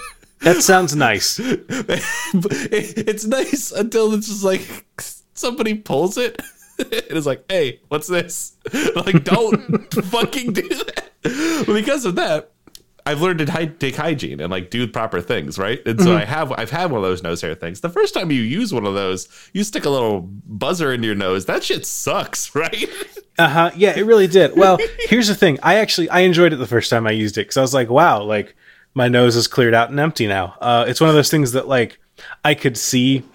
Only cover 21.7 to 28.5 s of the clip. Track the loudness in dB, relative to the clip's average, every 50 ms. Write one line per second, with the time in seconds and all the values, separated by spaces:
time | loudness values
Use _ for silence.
21.7 | -4 -4 -4 -6 -8 -6 -4 -2 -2 -2 -4 -4 -6 -8 -8 -6 -4 -4 -4 -4
22.7 | -4 -6 -6 -8 -8 -10 -14 -14 -16 -20 -20 _ _ 0 2 2 4 2 2 2
23.7 | 2 2 2 2 2 2 4 6 6 6 6 6 6 6 6 6 6 6 6 6
24.7 | 6 4 2 -2 -4 -6 -2 2 2 2 4 2 2 2 2 2 2 2 2 2
25.7 | 4 4 2 2 0 -2 -2 2 2 4 4 6 6 6 6 4 4 2 -2 0
26.7 | 0 0 2 2 0 0 0 0 0 0 0 -2 -2 -4 -6 -2 0 0 0 2
27.7 | 2 0 0 2 4 4 6 6 4 2 0 0 -2 -2 -2 -4